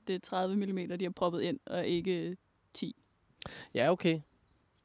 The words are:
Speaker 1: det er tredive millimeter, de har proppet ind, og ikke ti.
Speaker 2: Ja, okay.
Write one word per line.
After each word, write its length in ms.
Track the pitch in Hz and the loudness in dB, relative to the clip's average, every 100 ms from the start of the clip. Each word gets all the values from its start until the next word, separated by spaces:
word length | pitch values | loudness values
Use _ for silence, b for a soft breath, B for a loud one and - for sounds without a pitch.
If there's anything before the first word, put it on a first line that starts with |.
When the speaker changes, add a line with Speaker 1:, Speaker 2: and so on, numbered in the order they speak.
| - | -2
Speaker 1:
det 80 | 185 | -4
er 40 | |
tredive 360 | - 185 185 202 | -2 -2 0 0
millimeter, 380 | 196 185 165 175 | 0 -2 -4 -4
de 100 | 185 | -4
har 60 | |
proppet 300 | - 180 170 | 0 0 2
ind, 180 | 175 - - | 0 -2 -4
og 220 | 180 147 | -2 0
ikke 500 | 175 185 175 165 185 _ _ _ | 0 0 0 -2 -8 _ _ _
ti. 220 | - 170 - _ _ _ - - B B | -8 -8 -8 _ _ _ -18 -14 B B
Speaker 2:
Ja, 180 | - 139 | 2 4
okay. 280 | 180 175 160 - _ _ _ _ _ | 4 4 2 -2 _ _ _ _ _